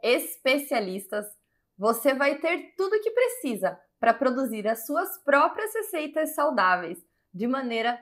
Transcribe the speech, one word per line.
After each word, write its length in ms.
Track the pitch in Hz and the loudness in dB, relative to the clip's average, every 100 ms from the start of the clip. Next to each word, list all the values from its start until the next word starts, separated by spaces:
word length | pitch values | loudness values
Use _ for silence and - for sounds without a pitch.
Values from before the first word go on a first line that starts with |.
especialistas, 1200 | 226 285 - - 262 285 285 247 196 190 190 208 208 - _ _ _ - | 2 2 0 -4 0 0 0 -2 -2 -4 -6 -6 -8 -12 _ _ _ -2
você 340 | 208 226 285 | 0 2 2
vai 260 | 262 285 285 | 2 2 2
ter 340 | 330 339 - - | 0 -2 -4 -4
tudo 200 | 381 427 | 0 0
o 40 | |
que 120 | 440 | 0
precisa 680 | 466 494 - 277 208 180 - _ _ | 2 2 0 -4 -2 -2 -4 _ _
para 120 | 233 | 2
produzir 540 | 233 254 247 262 220 208 | 2 2 0 -2 -2 -2
as 180 | 226 | -4
suas 320 | - 302 370 - | -4 -4 -4 -4
próprias 540 | - 277 330 349 427 | 2 4 4 0 -6
receitas 600 | 440 427 349 302 311 311 | -6 -6 -6 -4 -2 -2
saudáveis 640 | 302 294 247 185 180 170 180 - _ _ | 0 0 2 2 2 -2 -10 -14 _ _
de 140 | 180 240 | -6 -2
maneira 540 | 269 254 226 226 240 | -2 -2 -2 0 -2